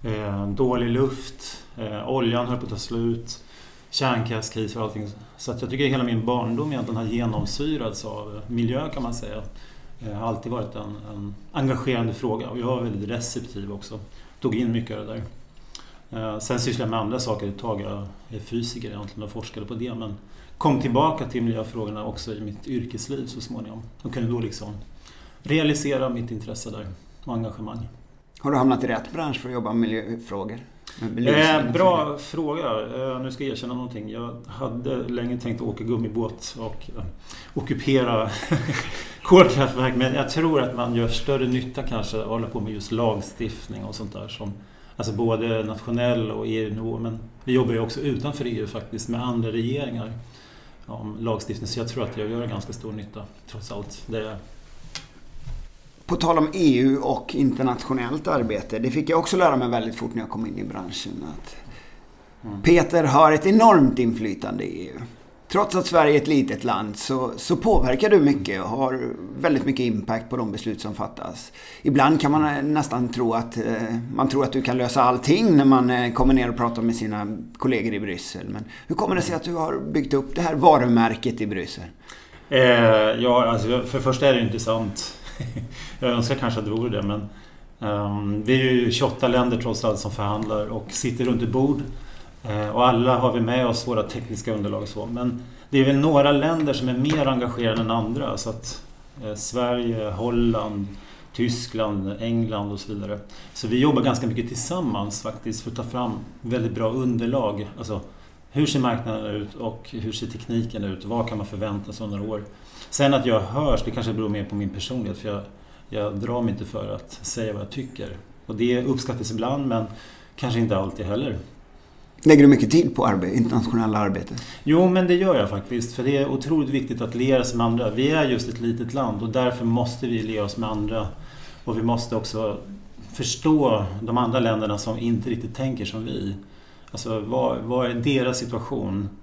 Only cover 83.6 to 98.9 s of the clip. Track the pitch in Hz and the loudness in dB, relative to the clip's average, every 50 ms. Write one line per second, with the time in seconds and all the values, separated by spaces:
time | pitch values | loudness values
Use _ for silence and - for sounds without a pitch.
83.6 | 98 113 123 123 120 - - 131 123 135 127 - 147 139 131 120 117 104 107 113 | 2 2 2 0 0 0 -2 0 2 2 2 4 6 6 6 6 4 0 0 -2
84.6 | - 113 113 113 113 101 101 - - - - - - - - - - - - 113 | 0 0 0 0 0 -4 -4 -6 -8 -8 -10 -12 -14 -14 -10 -8 -8 -8 -8 -8
85.6 | - - - - - - - - 131 123 120 117 120 120 139 131 123 117 117 117 | -10 -10 -12 -14 -14 -14 -8 -2 0 0 2 2 2 0 0 0 0 -2 -2 -2
86.6 | 107 104 107 113 120 123 101 92 95 101 104 104 101 104 - - - - - - | -2 -2 -2 0 0 0 -2 -2 -2 -2 -2 -2 -4 -8 -12 -16 -20 -20 -20 -20
87.6 | - - - - 110 107 104 101 104 101 101 104 104 101 101 104 104 113 131 131 | -20 -20 -14 -8 -4 -2 -2 -2 -2 -2 -2 -2 -2 -2 -2 -2 2 4 4 4
88.6 | 131 131 127 123 120 117 120 - 139 127 - - - 123 120 127 120 123 120 - | 6 4 4 4 4 4 2 2 0 0 0 0 0 2 4 4 4 2 0 0
89.6 | - 120 107 - - 113 104 101 - 107 101 - 101 101 104 107 110 107 107 107 | -2 -2 -4 0 0 0 0 0 -4 -6 -4 -2 -2 -2 -2 -2 -2 -2 -2 -2
90.6 | 104 110 113 107 104 - - - - 123 - 120 123 127 120 113 117 107 98 131 | -2 -4 -6 -8 -8 -6 -6 -4 -2 -2 0 0 0 2 2 0 0 0 2 2
91.6 | 135 143 139 - - - - - - - - - - - - - - 113 104 107 | 4 4 2 0 -2 -8 -10 -12 -12 -14 -14 -16 -16 -18 -20 -14 -8 -6 -4 -2
92.6 | 107 104 107 113 123 127 117 113 120 127 127 120 127 123 117 120 113 117 123 127 | -2 0 2 4 6 6 6 6 4 4 4 4 4 2 4 2 2 2 2 2
93.6 | 127 117 113 - - 123 117 110 104 - - 120 117 - 113 101 - 113 110 107 | 2 2 0 -2 -2 0 0 0 0 -2 -6 -10 -8 -8 -8 -6 -4 -4 -4 -2
94.6 | 101 101 101 101 104 101 - 107 104 113 120 120 123 123 123 120 - - - - | -2 -4 -4 -4 -6 -6 -8 -8 -8 -6 -6 -2 -2 -2 -4 -4 -10 -14 -18 -20
95.6 | - - 143 139 131 135 139 139 147 160 151 139 139 143 143 143 143 156 - 160 | -10 2 4 4 6 6 6 4 4 6 6 8 8 8 6 4 4 2 2 2
96.6 | 156 143 135 101 120 127 123 123 135 151 156 156 139 135 131 123 123 113 113 120 | 2 0 0 0 0 -2 0 0 2 2 2 2 2 2 2 0 0 -2 -2 0
97.6 | 120 113 110 113 113 110 113 117 110 107 120 143 143 127 104 - - 113 110 113 | 0 0 2 0 0 0 0 0 0 -2 -2 -4 -4 -4 -4 -4 -6 -6 -8 -8
98.6 | - - - - - - | -10 -12 -12 -12 -14 -18